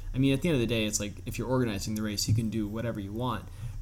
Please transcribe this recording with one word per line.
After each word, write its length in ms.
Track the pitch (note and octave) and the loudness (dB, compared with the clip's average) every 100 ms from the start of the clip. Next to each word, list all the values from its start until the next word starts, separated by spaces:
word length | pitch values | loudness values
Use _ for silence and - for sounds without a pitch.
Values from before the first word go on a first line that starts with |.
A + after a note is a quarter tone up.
| - | -4
I 60 | C3 | 2
mean, 160 | C#3 | 4
at 80 | C3+ | 4
the 80 | F3+ | 4
end 60 | C#3+ | 2
of 60 | |
the 40 | A2+ | 4
day, 200 | A#2 G#2+ | 2 2
it's 140 | - | 0
like, 140 | G#2 F#2+ F#2 | -2 -6 -6
if 100 | A2+ | -4
you're 100 | A2+ | 0
organizing 460 | C3 A#2 G2 A2 | 2 2 0 -2
the 80 | G#2+ | -2
race, 260 | G#2+ G2 - | -2 0 2
you 60 | |
can 160 | G#2+ A2+ | 2 2
do 180 | A2 G#2 | 0 -2
whatever 320 | A2+ A#2 G#2+ | -2 -4 -4
you 140 | G2 | -6
want. 300 | G#2+ B2 A2 - - A#2 - | -4 -2 -2 -6 -10 -8 -6